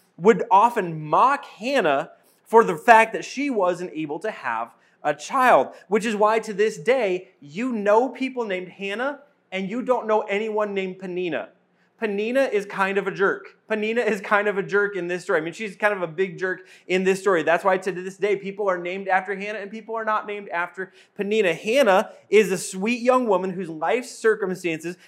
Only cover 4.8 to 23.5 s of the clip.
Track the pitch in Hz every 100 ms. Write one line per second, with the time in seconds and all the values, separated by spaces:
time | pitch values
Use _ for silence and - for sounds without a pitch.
4.8 | _ _ 143 151 - 247 254 165 123 -
5.8 | - 214 220 202 208 226 220 190 220 170
6.8 | 165 262 208 180 180 _ 143 156 254 233
7.8 | 202 220 254 262 262 247 226 180 180 -
8.8 | 196 208 262 285 _ _ _ 190 196 233
9.8 | 214 247 220 214 - 202 220 214 208 196
10.8 | 190 185 190 175 180 135 92 _ _ _
11.8 | _ - 220 202 214 254 269 208 196 185
12.8 | 190 196 185 165 190 139 - _ - 220
13.8 | 214 226 220 208 202 208 208 196 170 196
14.8 | 202 190 175 175 165 175 160 165 220 175
15.8 | 208 202 175 156 190 160 185 180 - -
16.8 | - 185 190 190 202 175 151 170 196 190
17.8 | 190 175 190 190 208 190 180 196 202 180
18.8 | 175 196 190 185 190 190 202 214 196 220
19.8 | 220 226 214 214 202 208 202 170 175 -
20.8 | 185 _ _ - 202 220 190 160 202 262
21.8 | 240 190 - - - 202 190 180 - 190
22.8 | 214 240 240 254 240 185 190